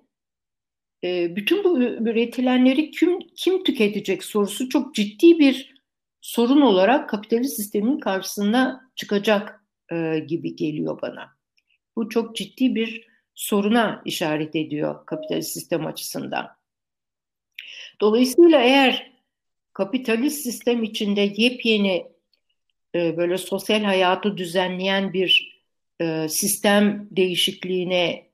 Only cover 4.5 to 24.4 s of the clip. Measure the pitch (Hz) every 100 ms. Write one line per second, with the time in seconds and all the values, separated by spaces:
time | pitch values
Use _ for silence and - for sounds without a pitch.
4.5 | - 254 294 - - 208 - 339 330 277
5.5 | 254 - _ _ _ _ _ - - 240
6.5 | 285 262 185 196 285 - 208 - 226 269
7.5 | - 202 208 214 302 214 190 185 - 202
8.5 | 240 254 254 _ - - 202 208 202 208
9.5 | - _ _ _ 170 160 160 135 160 131
10.5 | - 160 151 113 - - - - _ _
11.5 | _ _ _ _ - 226 233 220 - 190
12.5 | - 262 214 226 - - _ _ - -
13.5 | 202 202 233 208 - - - 160 151 156
14.5 | 160 156 147 151 147 - 160 - 160 156
15.5 | 165 - 165 156 - - 143 139 - -
16.5 | _ _ _ _ _ _ _ _ _ _
17.5 | - - - - - 208 220 254 - 339
18.5 | 302 240 277 262 254 - _ _ _ _
19.5 | _ _ - 196 254 254 226 294 302 240
20.5 | - 247 240 214 - 208 202 202 208 233
21.5 | 247 226 214 202 175 - _ _ _ _
22.5 | _ _ _ _ 170 170 160 175 180 180
23.5 | 196 - 214 208 190 180 185 208 170